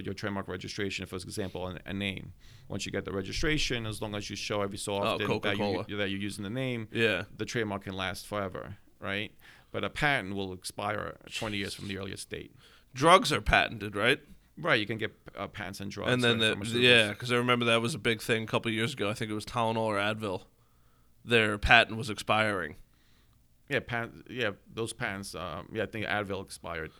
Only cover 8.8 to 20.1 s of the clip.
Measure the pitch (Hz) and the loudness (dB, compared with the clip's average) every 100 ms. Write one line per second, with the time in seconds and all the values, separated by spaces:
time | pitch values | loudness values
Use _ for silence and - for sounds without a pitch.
8.8 | - _ 98 101 107 - - - - 107 | -18 _ -6 -4 -4 -10 -20 -20 -10 -6
9.8 | 98 - 151 135 95 98 95 92 - - | -4 0 2 2 -2 -4 -6 -8 -10 -4
10.8 | 104 104 85 - - - 113 101 98 - | -4 -2 -6 -10 -12 -6 -4 -4 -4 -6
11.8 | 101 95 98 95 - 80 - - - - | -8 -8 -8 -10 -10 -10 -12 -18 -20 -20
12.8 | _ 127 160 180 135 127 - 107 - 113 | _ 4 8 8 8 2 6 6 6 0
13.8 | 104 98 117 147 - - _ - 160 127 | -6 2 4 4 -2 -20 _ -6 2 2
14.8 | 101 110 101 - - - 101 - 90 98 | 2 -4 -6 -8 -16 -10 -10 -8 -10 -8
15.8 | 98 98 95 127 120 113 110 98 107 120 | -10 -4 0 4 4 4 4 2 0 4
16.8 | 123 120 104 101 127 120 123 120 117 117 | 8 8 8 0 0 2 4 4 4 4
17.8 | 117 107 120 110 - 110 110 113 117 110 | 2 0 0 0 0 0 2 0 0 0
18.8 | 117 131 101 107 110 107 - 123 113 113 | 0 0 -2 -2 -4 -4 -4 0 0 2
19.8 | 110 101 104 | 0 2 0